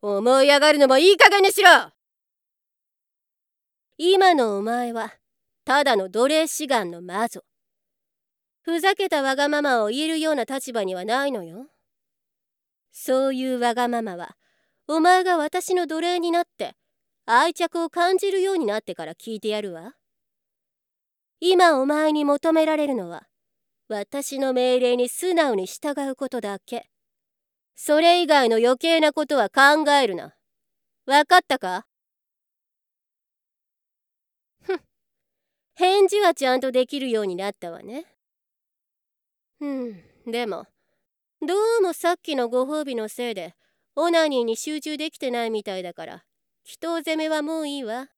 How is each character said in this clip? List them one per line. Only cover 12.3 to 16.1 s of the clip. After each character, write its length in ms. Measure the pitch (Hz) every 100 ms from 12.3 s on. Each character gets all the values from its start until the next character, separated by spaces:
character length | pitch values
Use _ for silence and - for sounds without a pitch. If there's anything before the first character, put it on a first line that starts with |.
| _ _ _ _ _ _
そ 360 | - - 262 269
う 60 |
い 100 | 262 262
う 60 | 254
わ 160 | 240
が 140 | 233 240
ま 140 | 240
ま 140 | 220 175
は、 200 | 170 - _ _ _ _ -
お 120 | 311
前 220 | 330 370
が 140 | 370 349
私 380 | 302 359 -
の 120 | 370 330
奴 140 | 320
隷 200 | 339